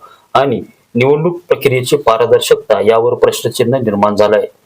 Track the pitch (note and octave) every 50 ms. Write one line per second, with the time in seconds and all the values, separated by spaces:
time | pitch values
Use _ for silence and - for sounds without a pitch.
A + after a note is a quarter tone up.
0 | - - - _ _ _ - B2+ C#3 C#3 A#2 F#2+ - - - _ _ _ - A#2+
1 | B2+ C3+ D3 D3+ D#3+ F3 F3 - - - - - - C3+ B2+ B2+ B2+ B2 D3+ C#3+
2 | - A#2 A2+ A2+ A#2+ A2+ B2 A#2+ - - - - - - G#2+ F#2+ G2+ G#2+ A2+ A2+
3 | A2+ B2 B2 - - A#2 A2+ - - A#2+ - - A#2+ A#2 C3 C3 A#2 A2 G#2 G2+
4 | G2+ G#2 G#2 G2 G#2 G2+ G#2+ G2+ F#2 - - _ _